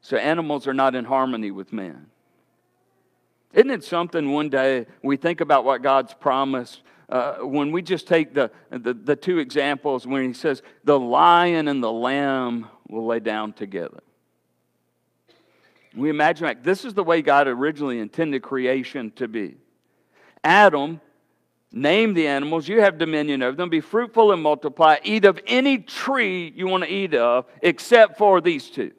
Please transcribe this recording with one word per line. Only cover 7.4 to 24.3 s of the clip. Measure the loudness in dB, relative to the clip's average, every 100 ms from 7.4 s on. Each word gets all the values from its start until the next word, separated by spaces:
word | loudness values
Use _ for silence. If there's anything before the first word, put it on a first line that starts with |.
| -6 -4 -2
we | -4
just | -4 -6 0
take | 0 0 -2
the, | -2 -4 _
the, | -8 -6
the | -6 -4 -4
two | 0 -2
examples | -2 -2 -2 -2 -4 -4 -4
when | -4
he | -4
says, | -4 -4 -4 -10 _
"The | 2 2
lion | 4 4 6 6 4 0 -2
and | -2
the | -2
lamb | -2 -2 -2 -2 -2 -4 -6 -10 _ -12
will | -8 -4
lay | -4
down | -4 -6 -8
together." | -10 -10 -10 -10 -14 _ _ _ _ _ _ _ _ _ _ _ _ _ _ _ _ _ _ _ -6
We | -4
imagine, | 2 0 0 -4
like, | -4
this | -2 -2 -4
is |
the | -4
way | 0 0
God | 4 4 4
originally | 0 -4 -4 -6 -6
intended | -8 -4 -4 -4
creation | -6 -4 -2 -2 -4 -10 -12 -8
to | -8
be. | -6 -8 -12 _ _ _ _ _ _ _ _
Adam | 2 6 6 6 -4 -6 _ _ _ _ _ _ _
named | -4 0 2 2 0
the | 0
animals, | -2 -2 -6 0
"You | 4
have | 4 2
dominion | -4 -2 -2 -2
over | -2 -2
them, | -2
be | -4
fruitful | -2 -4 -2 4 4